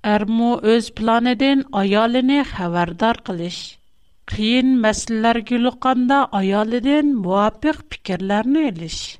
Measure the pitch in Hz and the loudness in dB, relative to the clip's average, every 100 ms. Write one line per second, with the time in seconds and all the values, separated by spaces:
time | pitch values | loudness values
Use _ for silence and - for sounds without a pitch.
0 | 214 208 208 226 233 240 214 226 226 - | 0 0 0 2 2 2 2 2 0 -4
1 | 220 233 240 240 269 277 262 196 196 208 | 0 2 2 2 2 2 0 -2 2 2
2 | 226 247 262 285 269 - 180 175 175 170 | 2 2 2 2 0 -4 -2 -2 -2 0
3 | 226 240 - 180 170 170 - - _ _ | -2 -2 -6 -6 -8 -10 -16 -20 _ _
4 | _ _ - - 214 254 262 254 220 214 | _ _ -10 -4 0 2 2 2 2 0
5 | - 220 226 233 214 247 247 247 262 262 | -4 0 0 0 -2 0 0 0 0 0
6 | 247 277 269 202 190 202 220 240 247 294 | 2 2 2 0 0 0 0 -2 2 2
7 | 294 254 180 190 214 - 302 320 - - | 2 0 0 0 0 0 -2 -2 -10 -14
8 | - 180 190 202 240 294 294 165 165 - | -8 -6 -2 -2 2 0 0 -4 -10 -10
9 | - | -12